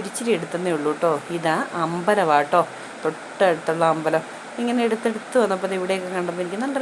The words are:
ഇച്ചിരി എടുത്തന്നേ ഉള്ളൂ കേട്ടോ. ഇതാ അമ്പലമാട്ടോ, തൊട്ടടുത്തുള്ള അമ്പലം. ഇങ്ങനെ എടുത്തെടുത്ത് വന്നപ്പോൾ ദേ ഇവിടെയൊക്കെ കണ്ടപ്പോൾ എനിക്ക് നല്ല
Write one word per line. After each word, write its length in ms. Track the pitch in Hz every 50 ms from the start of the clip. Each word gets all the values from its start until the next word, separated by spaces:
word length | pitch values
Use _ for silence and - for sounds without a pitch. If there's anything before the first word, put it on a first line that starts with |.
| 208 196
ഇച്ചിരി 220 | - - 240 233 214 165
എടുത്തന്നേ 340 | 165 - - 175 180 180 170 147
ഉള്ളൂ 140 | 147 151
കേട്ടോ. 200 | 151 151 170 165 156 143 139 - 170 170
ഇതാ 180 | 160 160 160 175 - - - 170 165
അമ്പലമാട്ടോ, 760 | 160 170 175 175 208 208 202 185 160 147 143 143 - - 175 160 - - - - - - - -
തൊട്ടടുത്തുള്ള 800 | 156 156 - - - - - 202 185 165 160 160 - 160 165 170 165 156
അമ്പലം. 280 | 160 156 160 156 160 - - - - - - - -
ഇങ്ങനെ 200 | 240 240 240 247 233 233
എടുത്തെടുത്ത് 480 | 226 226 - 233 220 214 - - - 254
വന്നപ്പോൾ 280 | 220 196 190 185 190
ദേ 100 | 190 196 190
ഇവിടെയൊക്കെ 280 | 180 185 190 190 185 180 185 185
കണ്ടപ്പോൾ 240 | 180 175 170 180 180
എനിക്ക് 160 | 175 190 208 254
നല്ല 140 | 277 269 269